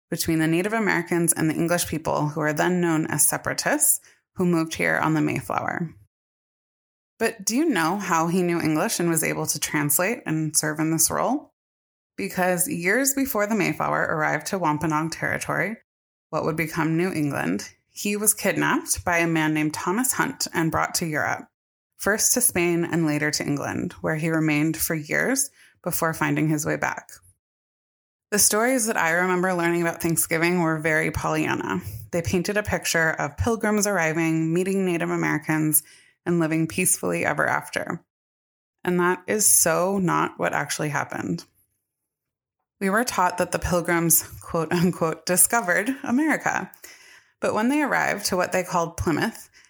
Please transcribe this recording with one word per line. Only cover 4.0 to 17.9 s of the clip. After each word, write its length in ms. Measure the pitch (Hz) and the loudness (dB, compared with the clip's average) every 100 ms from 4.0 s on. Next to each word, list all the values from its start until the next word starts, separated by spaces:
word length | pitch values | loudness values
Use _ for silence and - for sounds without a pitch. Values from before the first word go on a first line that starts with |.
| - _ _ - | -4 _ _ -2
who 100 | 180 | 0
moved 300 | 165 160 - | 2 0 -2
here 220 | 165 160 | 0 2
on 180 | 160 156 | 2 2
the 60 | |
Mayflower. 680 | 147 - - - - - 165 - - _ _ _ _ _ _ _ _ _ _ _ | 0 -2 -2 -4 -2 -4 -6 -8 -20 _ _ _ _ _ _ _ _ _ _ _
But 260 | 226 - | -2 -2
do 120 | 190 233 | -2 0
you 100 | 330 | 2
know 320 | 196 160 202 | 2 2 0
how 300 | 185 165 170 | 0 2 2
he 160 | 185 | 2
knew 180 | 175 170 | 2 2
English 380 | 156 156 214 - | 2 2 0 0
and 100 | 170 | 2
was 140 | 165 | 2
able 240 | 160 156 156 | 0 -2 -2
to 120 | 151 | -4
translate 600 | - 151 147 - 185 240 - | -2 -2 0 2 0 -2 -4
and 280 | 156 156 - | -2 0 0
serve 220 | 156 151 | -2 0
in 140 | 160 | 0
this 180 | 160 - | 2 2
role? 420 | 156 180 285 - _ _ _ _ _ _ - | 2 0 0 -4 _ _ _ _ _ _ -8
Because 520 | 190 185 180 175 - | -6 0 0 2 0
years 480 | 175 175 233 277 277 | -2 0 2 2 0
before 320 | 262 214 208 | 0 0 0
the 80 | 220 | 2
Mayflower 480 | 156 156 147 151 | 0 0 0 0
arrived 420 | 170 165 151 151 - | 0 0 0 -2 -2
to 120 | 196 | -2
Wampanoag 540 | 165 151 165 151 160 | 0 0 0 0 -2
territory, 640 | - 151 135 - 147 180 226 _ _ _ _ _ | -4 -4 -4 -2 -2 -4 -6 _ _ _ _ _
what 160 | 156 156 | -4 -2
would 100 | 156 | -2
become 400 | 160 165 156 160 | -4 -2 0 0
New 160 | 185 | 0
England, 560 | 156 147 - 160 202 - - | -2 -2 -2 -2 -4 -6 -16
he 260 | _ | _